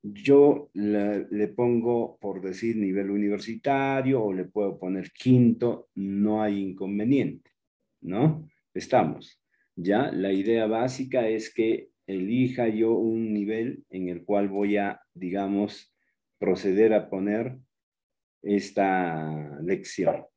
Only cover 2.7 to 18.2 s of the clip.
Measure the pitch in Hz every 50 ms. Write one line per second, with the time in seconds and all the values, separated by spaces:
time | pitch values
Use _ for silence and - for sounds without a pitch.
2.7 | 113 110 101 95 95 101 98 98 101 104 104 101 104 98 - - 113 113 - 139
3.7 | 139 135 135 135 135 135 131 131 135 123 110 104 92 92 90 92 _ 107 104 98
4.7 | 90 - 92 90 95 95 90 - _ - - 131 127 127 123 117 117 - 120 117
5.7 | 107 - - _ _ 98 98 98 98 101 101 107 107 110 107 107 104 101 98 95
6.7 | 90 95 98 95 101 101 107 120 139 135 107 78 - - _ _ _ _ _ _
7.7 | _ _ _ _ _ _ - - 90 107 135 156 156 - - - _ _ _ _
8.7 | _ 92 - - - 120 98 76 62 - - - _ _ _ _ _ _ _ _
9.7 | _ - 85 92 101 110 139 - - 87 95 98 98 95 98 110 117 113 110 107
10.7 | 110 113 123 127 127 - 131 131 131 127 117 110 110 107 107 - - - 110 113
11.7 | 113 - - - _ _ _ - 98 95 92 101 117 127 131 123 127 131 120 113
12.7 | 107 107 113 113 113 95 107 113 113 113 113 110 107 104 101 104 110 110 113 127
13.7 | - - _ _ - 92 92 90 90 85 - - 101 101 101 98 98 101 101 101
14.7 | 101 101 101 101 - - _ _ _ 87 92 90 90 98 98 95 101 98 104 101
15.7 | - - - _ _ _ _ _ _ _ _ _ _ _ - 92 92 90 - 98
16.7 | 92 101 110 110 110 104 - - - 95 95 101 104 113 117 131 131 - - _
17.7 | _ _ _ _ _ _ _ _ _ _